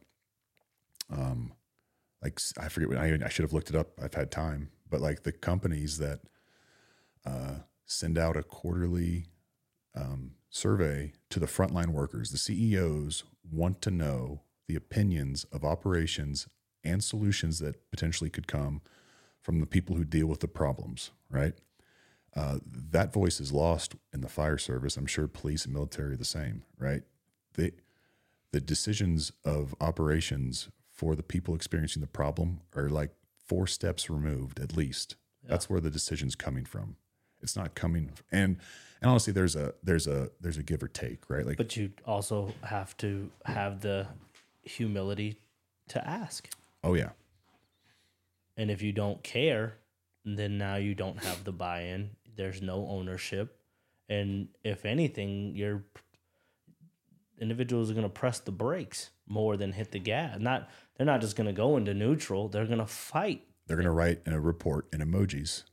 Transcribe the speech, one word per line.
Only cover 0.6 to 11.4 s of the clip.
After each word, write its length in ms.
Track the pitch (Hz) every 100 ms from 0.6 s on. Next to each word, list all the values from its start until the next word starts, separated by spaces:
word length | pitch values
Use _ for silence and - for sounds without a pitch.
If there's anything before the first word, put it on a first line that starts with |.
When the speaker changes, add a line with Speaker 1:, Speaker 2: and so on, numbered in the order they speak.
| _ _ _ - -
Speaker 1:
uh, 40 |
um, 400 | 71 65 62 60 - _ _ _ _ _ _
like, 120 | 69 -
s-, 160 | - -
I 120 | 78
forget 180 | - 80
what, 80 | 64
I, 220 | 78 78 -
I 40 |
should 140 | -
have 80 | 76
looked 160 | 78 -
it 60 | 78
up. 160 | 76 -
I've 120 | 69
had 180 | - 69
time, 380 | - 78 71 73 _ -
but, 120 | 80
like, 220 | 76 76
the 80 | 82
companies 640 | 80 - 90 90 76 76 78
that, 240 | 71 71 - _ _ _ _ _ _ _ _ _ 65
uh, 340 | 65 67 71 - _ -
send 320 | - 82 82
out 200 | 82 78
a 60 |
quarterly, 840 | 76 - 85 87 87 87 85 87 85 _ _ _ _ _ _ -
um, 400 | 67 67 64 - _
survey 640 | - 104 101 78 71 76 - -
to 100 |
the 60 | -